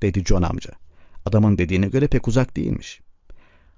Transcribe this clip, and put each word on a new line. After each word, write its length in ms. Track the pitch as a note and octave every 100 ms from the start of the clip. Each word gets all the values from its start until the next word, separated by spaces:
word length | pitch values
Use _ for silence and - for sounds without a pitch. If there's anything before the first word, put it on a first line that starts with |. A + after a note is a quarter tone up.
dedi 220 | G#2 F#2 F2
John 160 | -
amca. 300 | C#3 - - - - - - - -
"Adamın 320 | G#2 G#2+ G2
dediğine 300 | F2 F#2 G2
göre 200 | C3 D3
pek 200 | C3 A#2+
uzak 300 | A#2 B2 -
değilmiş." 440 | - - - - - _ - - - _ _